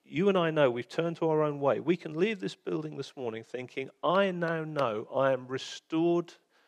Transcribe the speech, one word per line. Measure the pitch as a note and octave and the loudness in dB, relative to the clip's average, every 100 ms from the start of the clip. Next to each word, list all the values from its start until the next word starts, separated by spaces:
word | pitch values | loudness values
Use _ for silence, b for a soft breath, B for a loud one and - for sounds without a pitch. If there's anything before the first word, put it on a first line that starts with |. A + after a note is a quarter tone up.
you | _ C#3 G3+ | _ 0 2
and | F#3+ | 4
I | E3 | 2
know | D#3 C#3 | 4 4
we've | A#2+ - | 4 -6
turned | - E3+ E3 | -4 -2 0
to | E3 | 0
our | D#3 | 2
own | D3+ C#3+ | 2 2
way. | C#3 A2 | 0 0
We | C3 F3 | 0 -2
can | E3 | -2
leave | D#3 G#3 G#3 | -2 0 0
this | F#3+ - | -6 -8
building | - E3+ D3+ D3 | -6 -6 -6 -8
this | C3+ - | -10 -6
morning | B2 A2 A2 | -6 -6 -10
thinking, | B2 B2 - C3+ - | -10 -8 -8 -10 -2
"I | D#3 F#3 G3 | 2 4 2
now | F3+ E3 E3 D#3 | 0 -2 -2 -4
know | D3+ B2+ G#2+ - C3 | -2 0 0 -2 2
I | C3+ | 2
am | C3 B2+ | 2 -2
restored | C3 - - - D#3+ E3+ E3+ E3 - _ b | -8 -8 -14 -6 0 2 2 0 -10 _ b